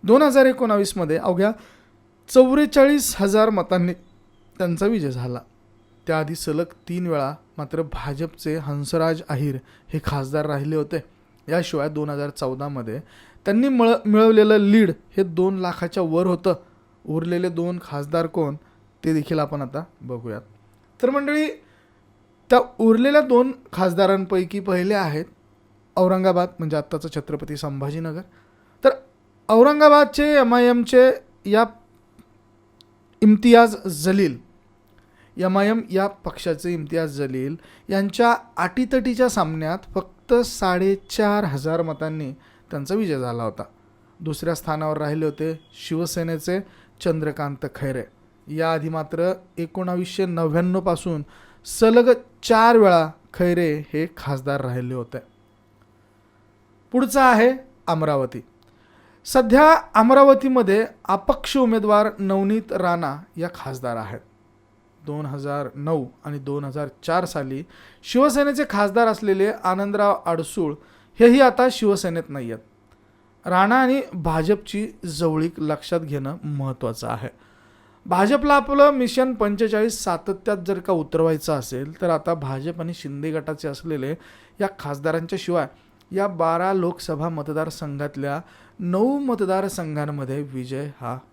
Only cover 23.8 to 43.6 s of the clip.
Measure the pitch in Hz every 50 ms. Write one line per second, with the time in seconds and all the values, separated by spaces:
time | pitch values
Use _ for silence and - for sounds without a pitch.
23.8 | 185 185 175 165 196 185 196 190 190 175 202 185 185 170 - 202 185 196 185 180
24.8 | 180 190 208 202 190 160 147 151 165 - _ _ _ _ _ _ _ _ _ _
25.8 | _ _ _ - 185 185 190 185 185 190 180 175 175 175 175 _ 165 156 151 151
26.8 | 147 - - 156 143 165 - 156 143 - 151 143 147 143 147 143 - 151 139 139
27.8 | 139 143 147 160 165 165 151 165 190 - _ _ _ _ _ _ _ _ _ _
28.8 | - 269 269 - - _ _ _ _ _ _ _ _ - 214 226 247 285 302 294
29.8 | 302 302 294 294 294 285 285 - 294 302 302 285 262 233 240 247 240 240 247 240
30.8 | 233 - - 254 254 262 254 - - _ _ _ _ 202 202 214 233 226 - -
31.8 | _ _ _ _ _ _ _ _ - _ _ _ _ _ _ _ _ _ _ _
32.8 | _ _ _ _ _ _ _ _ - 214 214 208 214 240 233 233 233 226 214 196
33.8 | - 190 170 147 147 185 190 196 196 160 127 120 - _ _ _ _ _ _ _
34.8 | _ _ _ _ _ _ _ _ _ _ _ - 180 185 190 196 196 208 226 226
35.8 | 220 220 180 185 196 202 196 - _ 180 - - - 180 165 151 - 175 175 165
36.8 | 156 147 165 165 165 156 139 139 143 135 131 131 127 139 160 160 - - - -
37.8 | _ - 196 196 196 202 - - 240 233 233 233 - - _ - 170 180 - -
38.8 | 254 233 - 262 - 254 240 220 254 247 - 214 180 156 160 160 156 156 165 196
39.8 | - - - 190 - - _ _ _ _ 240 240 240 233 - - 214 190 185 180
40.8 | 190 196 196 196 - _ - - 214 208 208 208 202 170 135 139 135 156 160 170
41.8 | 170 160 151 131 160 156 156 156 151 131 139 - _ _ _ _ _ _ - 147
42.8 | 139 135 185 214 220 185 151 135 127 123 120 117 117 110 - -